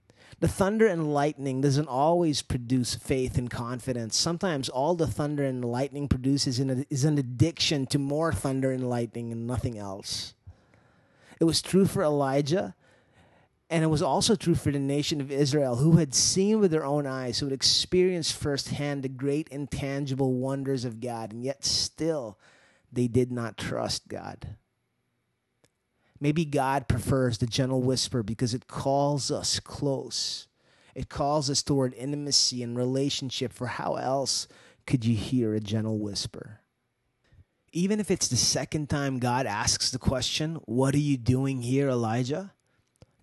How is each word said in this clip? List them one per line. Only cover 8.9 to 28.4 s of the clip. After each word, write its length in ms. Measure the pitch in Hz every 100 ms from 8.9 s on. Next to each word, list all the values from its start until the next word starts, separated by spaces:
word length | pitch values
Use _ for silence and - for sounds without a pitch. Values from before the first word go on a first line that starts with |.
| 120 117 113 117
and 140 | 117 117
nothing 300 | 117 123 110
else. 580 | 101 98 - - - - - - _ _ _ _ _ _ - -
It 40 |
was 160 | 165 151
true 260 | - 185 190
for 160 | 196
Elijah, 720 | 156 147 135 139 143 180 202 - _ _ _ _ _ _ _ _ _
and 160 | 165
it 40 | 160
was 140 | 151
also 320 | 160 160 -
true 200 | 214 -
for 180 | 165 151
the 60 | 143
nation 420 | 139 143 143 151
of 100 | 139
Israel, 460 | 139 143 147 131 120
who 220 | 156 165
had 160 | 151
seen 440 | 120 - 185 196 220
with 120 | 196
their 160 | 156 139
own 200 | 147 143
eyes, 320 | 131 127 110
who 80 | 143
had 60 |
experienced 800 | 135 - - - 180 185 180 147
firsthand 720 | - 151 139 - 120 147 143
the 60 | 131
great 360 | 131 139 143 156
intangible 800 | 139 139 - 139 139 143 131 135
wonders 540 | 127 131 139 135 135 123
of 140 | 110
God, 320 | 123 117 110
and 120 | 113
yet 200 | 131 - -
still 720 | - - - 156 156 113 98 - _ _ _ _
they 180 | 123 123
did 220 | 117 127
not 280 | 123 113 -
trust 500 | - 123 110 - -
God. 480 | 101 98 92 - - _ _ _ _ _ _ _ _ _ _ _ _ _ _ _ -
Maybe 220 | 143 156
God 420 | 156 143 131 139 127
prefers 520 | 123 104 135 127 117
the 80 | 120
gentle 340 | 110 127 131
whisper 420 | 127 127 - 131
because 300 | 104 117